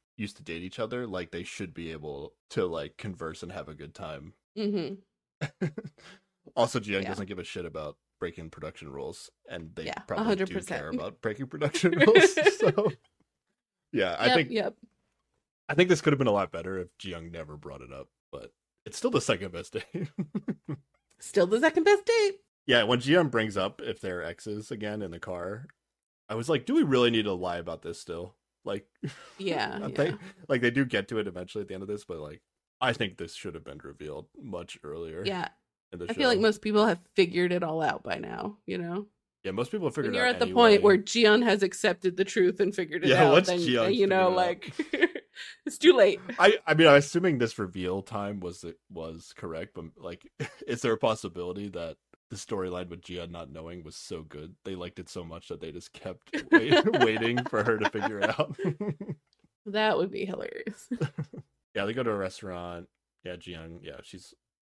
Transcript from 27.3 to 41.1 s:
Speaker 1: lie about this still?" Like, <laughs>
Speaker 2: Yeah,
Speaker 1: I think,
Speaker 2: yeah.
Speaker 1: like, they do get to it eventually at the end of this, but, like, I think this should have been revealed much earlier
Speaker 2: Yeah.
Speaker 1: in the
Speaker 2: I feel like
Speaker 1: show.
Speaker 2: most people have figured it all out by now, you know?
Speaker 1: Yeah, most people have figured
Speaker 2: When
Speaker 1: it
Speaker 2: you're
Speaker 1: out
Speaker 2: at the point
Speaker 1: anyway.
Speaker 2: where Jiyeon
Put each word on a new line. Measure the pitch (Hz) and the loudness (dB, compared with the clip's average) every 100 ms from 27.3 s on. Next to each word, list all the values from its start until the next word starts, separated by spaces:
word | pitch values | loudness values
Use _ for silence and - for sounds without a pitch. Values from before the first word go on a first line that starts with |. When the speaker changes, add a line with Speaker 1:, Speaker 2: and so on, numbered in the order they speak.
Speaker 1:
lie | 90 90 87 | -2 -4 -6
about | 85 82 | -6 -10
this | 85 85 | -10 -12
still?" | - 82 90 _ _ _ - | -10 -10 -10 _ _ _ -8
Like, | 101 _ _ | -8 _ _
<laughs> | 135 - - - | -12 -12 -20 -8
Speaker 2:
Yeah, | 190 156 - - | -4 -2 -2 -4
Speaker 1:
I | - | -6
think, | - 160 208 | -2 -2 -2
Speaker 2:
yeah. | 185 - - | -10 -18 -2
Speaker 1:
like, | 131 | 2
they | 120 | 2
do | 127 131 | 2 0
get | 104 98 | 0 -2
to | 110 | -4
it | 101 | -4
eventually | 90 92 107 | -8 -10 -10
at | 98 | -10
the | 95 | -10
end | |
of | 98 | -8
this, | 104 - | -8 -8
but, | 82 | -12
like, | 76 78 _ _ _ - | -12 -16 _ _ _ -2
I | 131 | -2
think | 113 104 85 | 0 -4 -6
this | 85 - | -12 -10
should | 95 80 | -12 -12
have | 69 | -14
been | 71 | -16
revealed | 71 69 76 71 - - | -16 -14 -12 -12 -14 -18
much | 120 87 85 - | -12 -12 -12 -14
earlier | 76 80 82 80 110 | -12 -10 -10 -6 -6
Speaker 2:
Yeah. | 180 - _ _ _ _ | -4 -8 _ _ _ _
Speaker 1:
in | 180 | -12
the | 175 | -8
Speaker 2:
I | |
feel | 269 262 | 0 2
like | 208 | 4
Speaker 1:
show. | |
Speaker 2:
most | 220 214 | 4 2
people | 214 208 220 | 0 4 4
have | 175 _ - | 2 _ 2
figured | 175 175 175 | 2 4 2
it | 180 | 0
all | 170 160 | -2 0
out | 151 - | 0 -2
by | - 175 | -4 -6
now, | - - 208 208 - | -6 -8 -8 -10 -8
you | 180 | -6
know? | 170 180 208 _ _ _ | -4 -6 -8 _ _ _
Speaker 1:
Yeah, | - | -6
most | 95 131 | -4 -4
people | 214 151 | -2 -4
have | 151 | -2
figured | 131 | -2
Speaker 2:
When | 247 | 2
Speaker 1:
it | |
Speaker 2:
you're | 247 | 0
Speaker 1:
out | |
Speaker 2:
at | 196 | 2
the | 226 | 0
point | 196 233 202 | 6 8 10
Speaker 1:
anyway. | |
Speaker 2:
where | 202 190 | 8 6
Jiyeon | 202 | 4